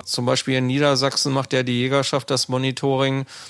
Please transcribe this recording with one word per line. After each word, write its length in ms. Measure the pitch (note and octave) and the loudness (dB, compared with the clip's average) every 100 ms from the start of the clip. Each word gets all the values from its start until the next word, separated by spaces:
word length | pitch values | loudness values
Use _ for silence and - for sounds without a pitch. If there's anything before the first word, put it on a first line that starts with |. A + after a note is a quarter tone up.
zum 220 | - - A#2+ | -6 -2 0
Beispiel 300 | C3 - C3 | 0 2 0
in 100 | B2+ | 2
Niedersachsen 640 | C3+ D3 C3 C3+ - C#3+ | 2 2 2 0 0 0
macht 220 | C3+ C3 | 0 0
ja 80 | C3 | 0
die 180 | B2+ A#2+ | 0 0
Jägerschaft 500 | C3 C#3 B2+ C#3+ - | 2 0 2 -2 -2
das 180 | C3+ - | -2 0
Monitoring, 760 | B2+ C3 B2+ C#3 C3+ C3+ C3+ C3 - | -2 -2 0 0 2 2 0 -4 -12